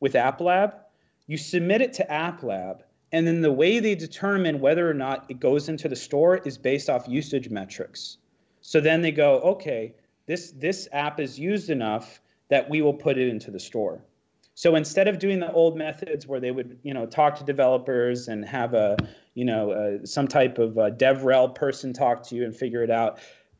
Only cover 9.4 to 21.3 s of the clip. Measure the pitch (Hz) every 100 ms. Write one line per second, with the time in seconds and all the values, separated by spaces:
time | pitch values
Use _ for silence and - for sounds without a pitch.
9.4 | 175 190 156 120 110 - _ _ - -
10.4 | - 135 156 190 - 143 147 147 139 123
11.4 | 165 208 170 139 110 107 - - _ _
12.4 | - 139 - 156 147 147 151 131 127 110
13.4 | - 98 - 117 101 80 - _ _ _
14.4 | _ - 170 160 151 - 196 185 196 190
15.4 | 170 165 165 160 156 147 - 151 - 135
16.4 | 123 127 123 127 143 135 113 - 147 143
17.4 | 139 139 127 127 127 127 120 123 123 107
18.4 | 104 135 117 120 104 107 104 - _ -
19.4 | 123 110 104 101 104 101 - - 139 147
20.4 | 131 120 113 110 107 117 131 135 135